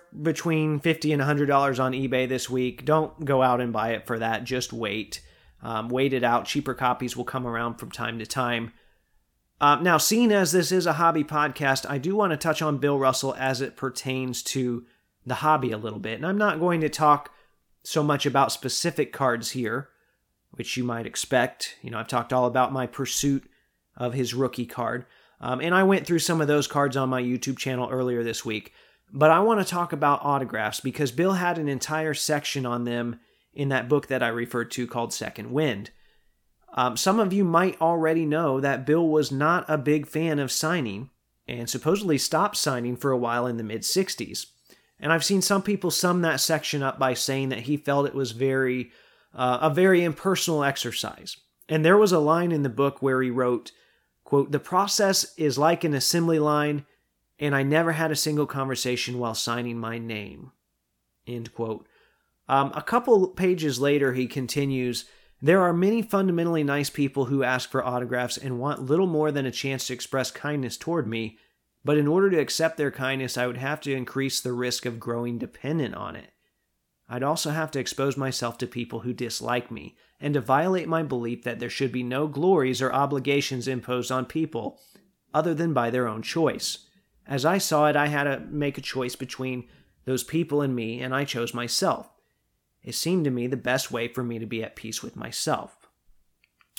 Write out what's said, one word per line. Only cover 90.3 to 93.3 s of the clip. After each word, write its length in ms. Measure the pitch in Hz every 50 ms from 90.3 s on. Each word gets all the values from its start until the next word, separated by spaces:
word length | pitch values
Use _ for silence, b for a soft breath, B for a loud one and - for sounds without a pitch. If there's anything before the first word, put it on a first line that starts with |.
| - 165 170 - 139 147 143
and 140 | 135 127
me, 240 | 123 113 110 113 123
and 120 | 131 127 131
I 120 | 135 143
chose 280 | 139 - 117 120 117 -
myself. 560 | 120 120 117 - - 190 - 123 - - - _ _ _ _ _ _ _ _ _ _ _ _ _ _ _
It 120 | 123 123
seemed 280 | - - 165 180 185 156
to 40 | 143